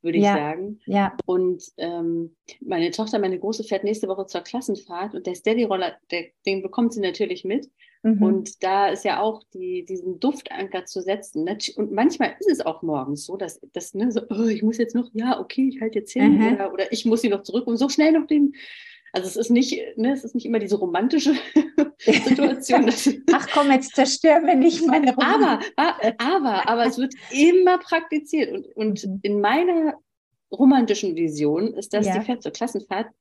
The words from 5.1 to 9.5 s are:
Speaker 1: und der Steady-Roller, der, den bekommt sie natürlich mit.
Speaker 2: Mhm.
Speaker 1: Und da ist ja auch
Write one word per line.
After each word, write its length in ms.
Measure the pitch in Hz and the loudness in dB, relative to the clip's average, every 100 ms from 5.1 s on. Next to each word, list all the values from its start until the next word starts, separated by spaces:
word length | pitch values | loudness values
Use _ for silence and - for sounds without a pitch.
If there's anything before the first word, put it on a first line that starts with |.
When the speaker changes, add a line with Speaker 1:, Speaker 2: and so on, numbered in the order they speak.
| 175 | -8
Speaker 1:
und 100 | 185 | -10
der 60 | 180 | -4
Steady-Roller, 600 | - 226 220 190 180 - _ | -2 0 0 0 -4 -8 _
der, 140 | 175 170 _ - | -8 -8 _ -6
den 160 | 196 | -4
bekommt 320 | 190 190 233 | -4 -2 -2
sie 80 | 233 | 0
natürlich 420 | 190 - 190 180 | -4 -2 -6 -6
mit. 260 | 185 240 - _ _ _ | -4 -6 -6 _ _ _
Speaker 2:
Mhm. 180 | 220 214 | 0 2
Speaker 1:
Und 400 | 208 190 - - | 2 2 -4 -6
da 240 | 185 196 202 | -2 2 2
ist 160 | 196 | 0
ja 160 | 202 - | -2 -2
auch 240 | 220 220 _ | -2 -4 _